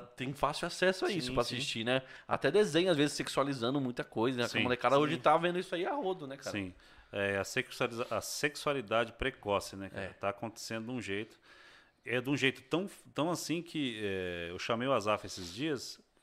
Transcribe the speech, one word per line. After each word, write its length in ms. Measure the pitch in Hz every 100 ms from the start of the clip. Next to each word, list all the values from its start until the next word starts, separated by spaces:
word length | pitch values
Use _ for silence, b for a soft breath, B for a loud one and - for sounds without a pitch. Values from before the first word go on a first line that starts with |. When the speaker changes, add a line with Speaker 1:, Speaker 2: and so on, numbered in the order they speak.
| - -
Speaker 1:
tem 180 | 131
fácil 340 | 143 139 151 170
acesso 380 | - 185 190 359
a 40 |
isso 160 | 190 123
Speaker 2:
Sim, 40 |
Speaker 1:
pra 100 | 127
Speaker 2:
sim. 120 | 120 123
Speaker 1:
assistir, 280 | 139 117
né? 200 | 113 131 B B B
Até 240 | 143 135
desenho, 400 | 190 202 156 185
às 60 | 151
vezes, 160 | 147
sexualizando 680 | - 139 - 139 131 117 143
muita 220 | 127 120
coisa, 380 | 147 - 120 123
né? 60 | 117
Speaker 3:
Sim, 120 | 113
Speaker 1:
A 20 |
molecada 320 | 107 123 123 139
Speaker 3:
sim. 40 |
Speaker 1:
hoje 160 | 151 160
tá 180 | 151 160
vendo 200 | 175 175
isso 160 | 175
aí 100 | 170 190
a 80 |
rodo, 340 | 285 190 180 139
né, 100 | 139
cara? 140 | -
Speaker 3:
Sim. 220 | 101 95 92 b b b
É, 260 | 104 101 98
a 60 |
sexualiza-, 640 | 92 131 123 - 127 117 120
a 100 | 107
sexualidade 920 | - - 147 147 151 139 104 113 117
precoce, 640 | - 131 - 101 98 - 98
né, 140 | 98
cara? 140 | 101
Speaker 1:
É. 60 | 95
Speaker 3:
Tá 200 | - 98
acontecendo 560 | 98 113 - - 113 113
de 40 |
um 100 | 127
jeito. 380 | 98 98 113 - B B B B B B -
É 140 | 123
de 80 | 123
um 60 | 143
jeito 240 | 135 -
tão, 240 | - 160 196 - - -
tão 160 | 160
assim 300 | 165 - 165
que, 360 | 165 160 135 107
é, 440 | 104 95 90 87 85
eu 80 | 87
chamei 280 | - 117 127
o 60 |
Azaf 320 | 127 101 104 101
esses 260 | - 87
dias 480 | 95 156 131 - - _ _